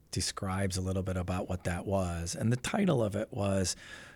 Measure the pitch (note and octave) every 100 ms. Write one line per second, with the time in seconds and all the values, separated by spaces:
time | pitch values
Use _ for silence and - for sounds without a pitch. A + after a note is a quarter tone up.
0 | _ C3 - - G2 F#2+ G2 F#2 F#2 F#2+
1 | F#2 F#2 F2+ F#2 - F2+ F2+ F2 G2+ G2
2 | F2+ E2+ E2+ - A2 B2 - - G3 C3+
3 | G#2+ G2+ A2 - G2+ G2 F#2 - - -
4 | -